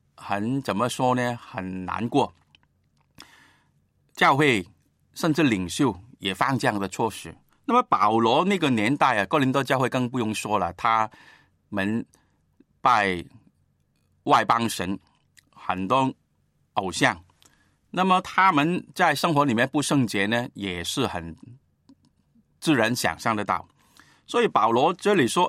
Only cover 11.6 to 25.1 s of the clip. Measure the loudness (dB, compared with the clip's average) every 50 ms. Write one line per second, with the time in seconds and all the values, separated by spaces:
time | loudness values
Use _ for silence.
11.6 | _ _ -6 -4 -2 -2 -2 -4 -6 -8 _ _ _ _ _ _ _ _ _ _
12.6 | _ _ _ _ 2 2 4 4 2 2 -2 -4 -6 -10 -18 -20 _ _ _ _
13.6 | _ _ _ _ _ _ _ _ _ _ _ _ _ 2 2 2 4 2 0 0
14.6 | 0 -2 -4 -4 -6 -6 -6 -8 -10 _ _ _ _ _ _ _ _ _ _ -12
15.6 | -8 -6 -6 -4 -2 0 0 2 2 0 -4 -8 _ _ _ _ _ _ _ _
16.6 | _ _ _ -6 -6 -6 -2 0 0 0 0 -2 -8 _ _ _ _ _ _ _
17.6 | _ _ _ _ _ _ -4 -2 0 2 2 0 0 -2 0 2 2 4 4 2
18.6 | 2 0 0 -2 -6 -8 -4 0 0 0 0 0 0 0 2 2 2 2 2 2
19.6 | 0 0 0 -2 -2 0 0 0 0 0 0 0 0 0 0 -2 -4 -6 -8 -8
20.6 | -8 -6 -6 -6 -8 -6 -4 -4 -4 -4 -4 -6 -10 -12 -14 -16 -20 -20 -20 -20
21.6 | _ _ _ _ _ _ -20 _ _ _ _ _ _ _ _ _ _ _ _ _
22.6 | 0 0 2 4 2 2 0 0 -2 -4 -4 -4 -4 -4 -2 -2 -2 -4 -4 -4
23.6 | -6 _ _ _ _ _ _ -20 _ _ _ _ _ -6 -2 0 0 2 2 2
24.6 | 2 4 4 4 4 2 2 0 0 2